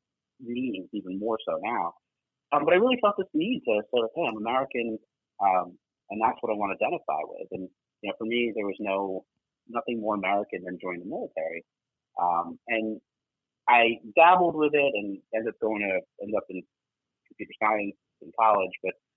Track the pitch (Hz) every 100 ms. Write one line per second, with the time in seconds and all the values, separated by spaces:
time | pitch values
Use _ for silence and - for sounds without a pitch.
0 | _ _ _ - 117 120 131 95 90 104
1 | 92 95 107 110 - 92 101 117 85 -
2 | _ _ _ _ - 147 151 180 240 254
3 | 208 208 190 151 208 254 - 107 - 123
4 | 113 151 151 110 107 131 135 123 117 110
5 | _ _ _ - 98 92 87 87 _ _
6 | - 107 113 127 117 104 101 92 117 165
7 | - 73 78 85 95 92 92 _ _ _
8 | 101 - 113 120 120 107 101 95 101 98
9 | 98 92 - _ _ _ - 117 117 117
10 | 107 104 95 101 104 92 90 90 92 90
11 | 90 175 233 - 80 82 - _ _ _
12 | _ - 87 85 85 85 - 113 110 110
13 | _ _ _ _ _ _ - 123 117 113
14 | 117 135 165 185 175 156 151 147 139 113
15 | 104 98 - 110 113 107 110 107 101 92
16 | 92 - 101 104 - 92 87 _ _ _
17 | _ _ _ - 104 - 107 107 101 -
18 | _ - - - 113 101 92 - 92 -
19 | _